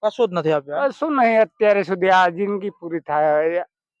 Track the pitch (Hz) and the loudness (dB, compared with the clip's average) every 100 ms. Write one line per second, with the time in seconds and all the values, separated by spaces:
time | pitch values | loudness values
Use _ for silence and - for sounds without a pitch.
0 | 214 226 226 175 160 151 139 147 277 - | -6 -2 -2 -2 -2 -2 -2 -4 -4 -2
1 | 311 277 233 220 214 - 214 202 180 185 | -4 0 2 2 0 0 2 2 0 -2
2 | 185 185 180 170 202 202 202 - 170 165 | 2 4 2 0 -4 -4 -8 -10 -10 -10
3 | - 151 156 151 160 175 - _ _ _ | -4 0 2 2 0 -2 -6 _ _ _